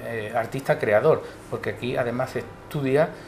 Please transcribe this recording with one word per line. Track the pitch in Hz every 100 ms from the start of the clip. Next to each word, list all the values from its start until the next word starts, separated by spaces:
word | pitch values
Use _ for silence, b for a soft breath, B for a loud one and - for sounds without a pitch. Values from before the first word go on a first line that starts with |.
| 117 117 107
eh, | 117
artista | 113 135 139 151
creador, | 113 104 147 139 B B -
porque | 113 -
aquí | 101 120 139
además | 120 123 127
se | 123
estudia, | - - - 156 135 139 165 B